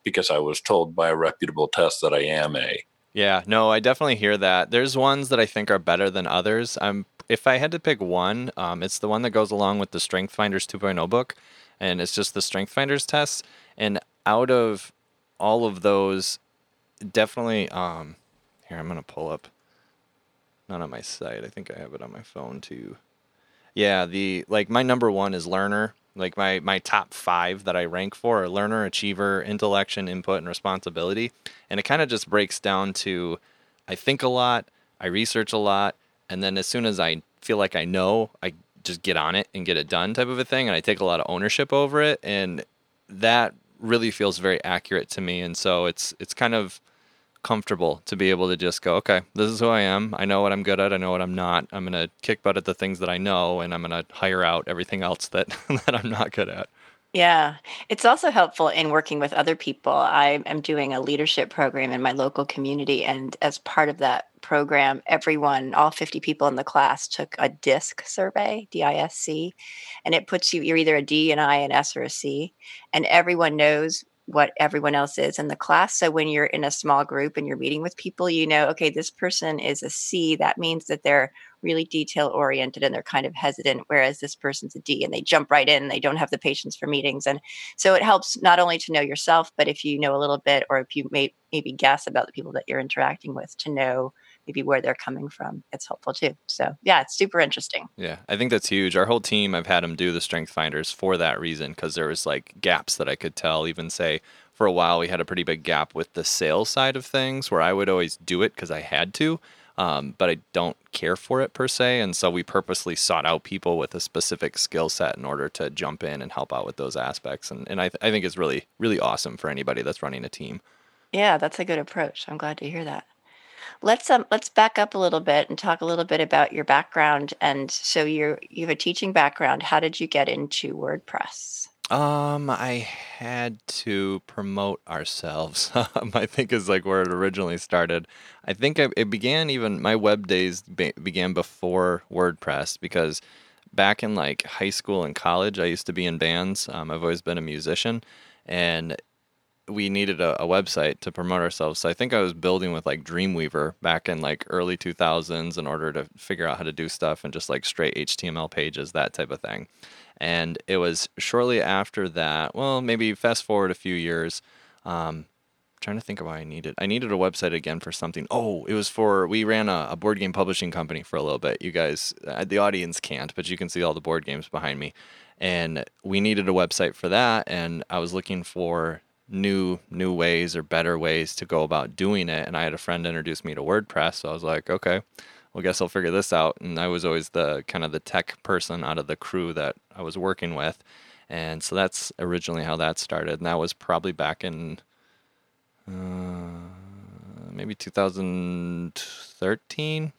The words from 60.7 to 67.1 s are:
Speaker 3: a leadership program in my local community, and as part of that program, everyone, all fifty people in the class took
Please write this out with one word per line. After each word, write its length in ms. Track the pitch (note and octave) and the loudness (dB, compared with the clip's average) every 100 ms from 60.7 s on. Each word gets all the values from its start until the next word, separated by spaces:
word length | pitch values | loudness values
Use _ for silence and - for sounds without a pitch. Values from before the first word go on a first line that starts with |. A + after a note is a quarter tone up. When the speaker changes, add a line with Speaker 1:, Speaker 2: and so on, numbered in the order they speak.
| D3+ C#3 | -2 0
Speaker 3:
a 60 | C3 | -2
leadership 500 | C#3 C#3+ D#3 - - | 0 0 2 0 0
program 420 | - C3+ C3 C3 | 0 0 0 -2
in 100 | B2 | 0
my 100 | C3 | 0
local 340 | C3+ C3+ C#3+ C#3 | 0 0 0 -4
community, 600 | - C#3 C#3+ C#3 C#3 - | -2 -2 -2 0 0 0
and 300 | C3+ C3 - | -2 -6 -2
as 180 | D3 - | -2 -2
part 300 | - - D3 | -2 2 2
of 100 | D#3 | 4
that 300 | C3+ B2+ - _ | 2 2 -4 _
program, 600 | - D3 C#3+ C#3+ C3+ C3+ - | 0 2 4 4 4 2 0
everyone, 680 | D#3 D#3 D3+ C#3+ C3+ C3 D3 | 2 2 2 2 2 2 4
all 160 | D3+ | 4
fifty 280 | - D#3+ D#3 | 2 -4 -4
people 280 | D#3 D3+ C#3+ | -2 2 2
in 80 | C3 | 2
the 80 | |
class 440 | - C#3+ C#3 C3+ | 2 4 4 2
took 280 | - | -4